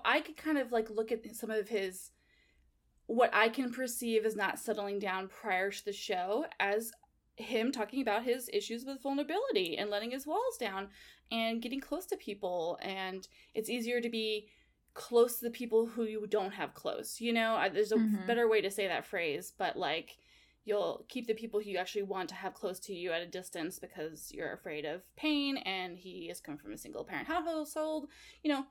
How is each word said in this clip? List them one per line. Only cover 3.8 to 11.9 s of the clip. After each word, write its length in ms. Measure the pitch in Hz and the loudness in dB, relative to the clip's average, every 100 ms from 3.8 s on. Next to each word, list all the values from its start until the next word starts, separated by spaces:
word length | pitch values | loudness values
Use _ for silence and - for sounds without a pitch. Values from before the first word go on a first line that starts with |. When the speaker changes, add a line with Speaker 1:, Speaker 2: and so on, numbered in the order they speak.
| 254 - 240 226 | -4 -2 2 4
Speaker 1:
as 120 | 214 214 | 4 2
not 240 | 190 - | 0 0
settling 400 | - 214 202 202 | -2 -2 0 -2
down 280 | 196 185 190 | -2 -2 -4
prior 440 | - 220 185 196 | -8 0 2 2
to 120 | 202 - | -2 -6
the 60 | |
show 540 | 196 - 185 180 220 311 - | -6 -2 -2 2 0 0 0
as 340 | 196 214 233 - _ _ _ - | 2 2 -2 -10 _ _ _ -14
him 340 | 220 240 240 | -2 0 2
talking 300 | 247 214 262 | 0 -2 0
about 220 | 226 208 | 2 2
his 260 | 247 247 - | 2 0 2
issues 320 | 208 208 233 262 | -2 -2 -6 -6
with 160 | 269 | -6
vulnerability 760 | 277 277 285 349 539 214 175 160 | -2 0 0 0 2 2 2 0
and 120 | 208 | -2
letting 220 | 202 226 | -2 -2
his 160 | 262 285 | -4 -2
walls 300 | 359 508 466 | 0 0 -2
down 300 | 226 190 196 - - - - | -4 -4 -8 -10 -20 -20 -6
and 300 | 226 226 226 | -2 0 0
getting 180 | 233 269 | -2 -6
close 240 | - | -4